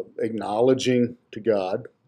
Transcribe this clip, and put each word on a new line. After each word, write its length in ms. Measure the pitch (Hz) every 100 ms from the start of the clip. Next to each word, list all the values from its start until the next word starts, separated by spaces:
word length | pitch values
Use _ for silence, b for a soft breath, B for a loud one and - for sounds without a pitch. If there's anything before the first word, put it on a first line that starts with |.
| 92 -
acknowledging 960 | 117 110 98 107 127 131 127 123 120 - _
to 80 | 113
God, 480 | 104 104 92 113 120 _